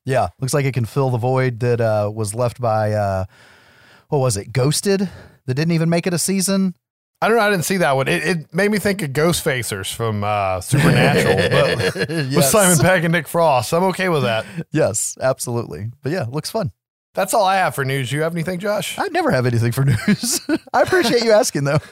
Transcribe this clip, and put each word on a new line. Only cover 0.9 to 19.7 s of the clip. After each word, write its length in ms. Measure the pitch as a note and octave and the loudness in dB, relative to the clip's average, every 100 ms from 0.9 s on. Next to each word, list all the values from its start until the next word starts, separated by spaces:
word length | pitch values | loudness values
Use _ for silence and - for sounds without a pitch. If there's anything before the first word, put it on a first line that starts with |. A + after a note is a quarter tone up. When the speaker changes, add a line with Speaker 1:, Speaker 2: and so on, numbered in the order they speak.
| C#3+ C3 | -2 0
Speaker 1:
the 60 | B2 | 0
void 420 | B2 C3 C3 A2+ | 0 0 0 0
that, 200 | B2 A#2 | 0 0
uh, 300 | A2+ G#2+ G#2 | 2 0 -2
was 220 | A2 G#2 | -4 -6
left 260 | A2+ A#2+ - | -2 -4 -2
by, 320 | A#2 A2 G#2+ | -2 0 0
uh, 320 | G#2+ G2+ F#2+ F#2 - - - _ _ _ - - | 0 0 -2 -6 -12 -20 -20 _ _ _ -20 -4
what 100 | D3 | 0
was 180 | B2+ G2+ | 0 -2
it, 160 | G2+ | -4
Ghosted? 560 | B2 C3+ - G3+ G3 F#3+ - - _ - | 0 0 0 0 -2 -2 -8 -20 _ -6
That 80 | |
didn't 180 | C3 E3 | -2 0
even 160 | E3 E3 | 0 2
make 180 | E3+ F#3 | 0 0
it 40 | |
a 60 | F3 | -2
season? 560 | - F#3+ F#3 G3 F#3+ - _ _ _ - | -2 0 0 0 0 -4 _ _ _ -2
Speaker 2:
I 80 | F#3 | 2
don't 80 | A#3 | 4
know. 80 | |
I 60 | G#3 | 4
didn't 160 | G3 - | 2 0
see 100 | F#3+ | 0
that 180 | D#3+ | 2
one. 140 | C3+ C3+ | 2 0
It, 160 | E3+ D#3 | 0 0
it 260 | E3+ C#3+ | -2 -4
made 160 | E3 G#3 | -2 0
me 60 | G#3+ | 0
think 220 | G3+ G3 | 0 -2
of 80 | D3+ | -2
Ghostfacers 840 | C3+ E3+ - D#3+ B2+ A2 G2+ F#2+ | 0 0 2 -2 -2 -4 -6 -6
from, 300 | - A2+ G#2 | -4 -2 -2
uh, 360 | G#2 G#2 F#2+ F#2 | 0 0 0 -2
Supernatural, 760 | - C3 D#3+ C#3+ C3 - - - | -2 2 4 4 4 4 2 2
Speaker 1:
<laughs> 140 | - | 2
Speaker 2:
but 440 | C#3 D3 - F#2+ F#3 F3+ | 2 2 0 -2 -2 -4
with 240 | D#3+ C3 | -4 0
Speaker 1:
Yes. 180 | C#3+ C3+ | 2 4
Speaker 2:
Simon 280 | G#3 F#3 E3 | 4 4 4
Pegg 260 | E3+ F#3 | 4 4
and 80 | E3+ | 2
Nick 160 | E3+ D3 | -2 -2
Frost. 440 | E3+ E3 B2+ A2+ | 2 2 2 0
I'm 120 | E3 | 0
okay 240 | F#3+ F3 F#3 | 0 0 0
with 140 | D#3 | 0
that. 200 | B2 A2 - E3 - | 0 -2 -4 -10 -4
Speaker 1:
Yes, 440 | D3+ E3 F#2+ - - | 0 0 0 -6 -4
absolutely. 720 | C3 - - A#2+ - D2+ A2 A#2+ | -2 -2 -4 -6 -6 -8 -12 -8
But 80 | C3+ | -6
yeah, 140 | F3+ A#2 | -4 -6
looks 220 | D3 - | -8 -6
fun. 220 | A3+ D3 - _ _ _ | -6 -6 -10 _ _ _
Speaker 2:
That's 180 | - G3 | -6 0
all 120 | A#3+ | 2
I 120 | F#3+ F#3+ | 2 2
have 200 | E3+ C3+ | 0 -2
for 80 | |
news. 260 | C3 C#3 B2 | -4 -4 -4
You 120 | C#3+ | -4
have 100 | E3 | -4
anything, 260 | E3+ D#3+ F#3 | -4 -6 -6
Josh? 400 | G#3 G#3 - - | -4 -4 -6 -6
Speaker 1:
I 80 | G4+ | -4
never 220 | E4 D#4+ | -2 0
have 160 | C3+ B2 | 2 2
anything 240 | A#2 A#2+ | 2 0